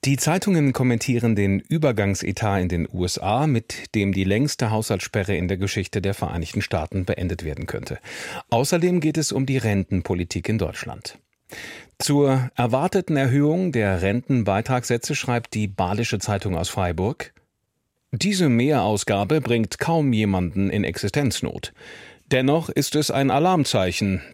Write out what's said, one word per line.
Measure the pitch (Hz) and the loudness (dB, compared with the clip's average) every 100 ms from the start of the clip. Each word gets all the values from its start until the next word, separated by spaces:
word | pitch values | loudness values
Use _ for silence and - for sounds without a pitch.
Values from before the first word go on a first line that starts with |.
| 127 | 2
Die | 135 | 2
Zeitungen | - 175 196 175 143 | 2 0 2 2 2
kommentieren | 123 127 117 - 120 117 104 | 2 2 2 2 2 2 2
den | 98 98 | 2 2
Übergangsetat | - 160 151 107 101 98 - 98 110 98 | 0 0 2 2 2 0 -2 -2 0 0
in | 90 | 0
den | 87 82 | -2 -4
U | 90 | -2
S | 90 - | -4 -2
A, | 92 113 156 | -2 0 2
mit | 120 - - - 110 | 0 -2 -14 -6 -2
dem | 101 | 0
die | 95 95 | 0 0
längste | 104 143 - 117 | 2 0 0 0
Haushaltssperre | 110 110 101 - 110 98 92 | 0 -2 -4 -2 -4 0 0
in | 90 | 0
der | 92 | -2
Geschichte | 98 - 92 107 | -2 -2 -4 -2
der | 95 | -2
Vereinigten | 98 87 87 80 - | -4 -4 -4 -4 -4
Staaten | - 87 - 98 92 | -2 -2 -2 -4 -4
beendet | 98 92 90 | -2 -4 -4
werden | 82 69 - | -6 -8 -8
könnte. | 53 - - - - - - - | -8 -8 -12 -12 -14 -12 -12 -2
Außerdem | 120 139 175 180 180 | 0 2 2 2 2
geht | 156 156 | 2 0
es | 151 | -2
um | - 135 | -2 0
die | 131 | 0
Rentenpolitik | 113 101 90 95 - 90 87 - 87 | 2 0 0 -2 0 -2 -2 -4 -2
in | 110 | -2
Deutschland. | 90 - - 64 - - _ _ _ - - - - _ | -2 -6 -12 -12 -14 -18 _ _ _ -16 -16 -18 -20 _
Zur | - 143 143 131 127 - | 2 4 6 4 0 0
erwarteten | 120 127 170 196 180 151 | 2 2 2 0 0 2
Erhöhung | 135 139 147 165 185 | 4 4 2 2 0
der | 123 104 92 | 2 2 2
Rentenbeitragssätze | 95 110 - 131 104 98 117 127 - 120 - 143 | 2 0 0 0 2 0 2 -2 0 -2 -2 -6
schreibt | - 120 - 107 | -2 -2 -2 -4
die | 104 | -4
Badische | 98 92 101 117 107 | -2 -2 0 -2 -4
Zeitung | - 101 104 85 | -2 -2 -2 -4
aus | 87 | -4
Freiburg: | - 90 82 98 - - _ _ _ _ _ _ _ _ | -2 -2 0 -2 -2 -12 _ _ _ _ _ _ _ _
„Diese | 113 180 196 165 | -4 0 2 4
Mehrausgabe | 117 131 147 101 107 - 101 101 156 | 4 4 2 2 0 0 0 2 0
bringt | 120 120 110 - | 2 0 0 -2
kaum | - 165 147 | 0 2 2
jemanden | 110 107 95 90 90 98 | 2 2 2 0 0 0
in | 107 | 0
Existenznot. | 101 92 101 147 139 - - - - - - - - - _ | -2 -2 -2 0 0 -2 -4 -6 -12 -18 -20 -20 -20 -20 _
Dennoch | 131 131 156 160 | 2 4 2 0
ist | - 139 151 | -2 0 0
es | 147 | 0
ein | - 139 | 0 2
Alarmzeichen, | 139 170 180 135 110 92 87 101 95 - | 2 2 2 2 2 0 0 0 -2 -4